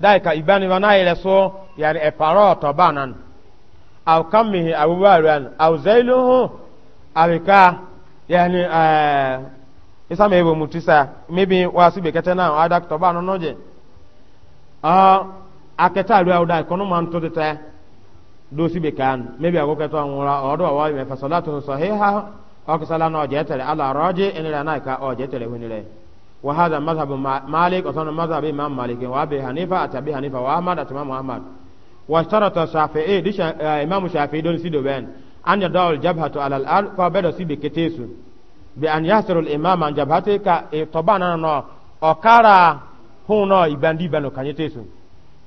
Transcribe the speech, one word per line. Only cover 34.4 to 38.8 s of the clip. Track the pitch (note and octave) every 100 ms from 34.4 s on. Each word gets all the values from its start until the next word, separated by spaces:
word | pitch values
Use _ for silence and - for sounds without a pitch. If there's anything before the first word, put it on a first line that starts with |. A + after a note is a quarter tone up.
don | D#3+ E3
si | E3+
do | D3+
ben. | C3+ C3+ - - - - E3+
An | G3+
yada'u | E3 D#3 E3+ D3
al-jabhatu | E3 E3 D3 D3
ala | C#3 C#3
al-ard, | C3+ F3+ G3+ F#3
fa | F3
bedo | F#3+ F3
si | E3
be | E3+ C#3
ketesu. | D3 E3 E3 E3 A2 F2+ - - - - -
Bi | B2+